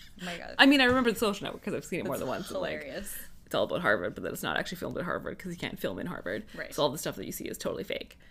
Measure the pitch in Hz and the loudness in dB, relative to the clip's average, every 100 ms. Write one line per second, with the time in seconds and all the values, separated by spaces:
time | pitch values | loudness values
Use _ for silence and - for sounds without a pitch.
0 | - - 180 170 - - 269 285 247 254 | -20 -12 -10 -8 -2 8 10 10 8 6
1 | 240 196 214 202 - - 208 135 - 170 | 4 2 2 0 -4 -6 -4 -4 -2 -4
2 | 110 120 131 113 - - 143 151 147 160 | -2 -2 -2 -4 -4 -4 -2 -4 -8 -8
3 | - - - - - 127 104 - 170 104 | -8 -10 -12 -16 -4 0 2 2 4 4
4 | 95 - 90 - 101 - - 175 - - | 2 -4 -6 -4 -2 -2 -2 -4 -6 -4
5 | 175 - - - 185 170 120 - 113 95 | -4 -4 -4 -8 -10 -8 -8 -4 -6 -4
6 | - - - 107 110 156 - - 147 151 | -6 -6 -6 -6 -8 -12 -8 0 0 0
7 | 160 - - - - - - - - - | -6 -6 -8 -8 -8 -6 -4 -4 -4 -6
8 | - - - | -8 -16 -20